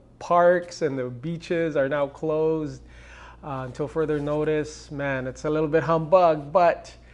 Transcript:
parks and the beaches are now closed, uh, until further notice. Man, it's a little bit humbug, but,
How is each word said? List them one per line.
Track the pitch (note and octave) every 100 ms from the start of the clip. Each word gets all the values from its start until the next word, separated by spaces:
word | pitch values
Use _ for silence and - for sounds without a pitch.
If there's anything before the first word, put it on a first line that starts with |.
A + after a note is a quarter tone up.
| - -
parks | - F3 F3 F3+ F3 -
and | D#3 C3+
the | B2+
beaches | A#2+ D#3 E3 - E3+ E3 D3
are | C3+
now | D3 C#3
closed, | - D#3 D#3 D#3+ D#3+ D3+ C3 - - - - - -
uh, | D#3 C3 B2+
until | B2+ D3
further | D#3+ D3+ D3+
notice. | C#3+ D3+ D3+ D#3 D3 - -
Man, | C#3+ C#3+ C3 B2+
it's | - D#3
a |
little | D#3 D#3
bit | D#3+
humbug, | C#3+ E3 D#3 F#3 E3+ D3+ C#3+
but, | F3+ E3+ - - - -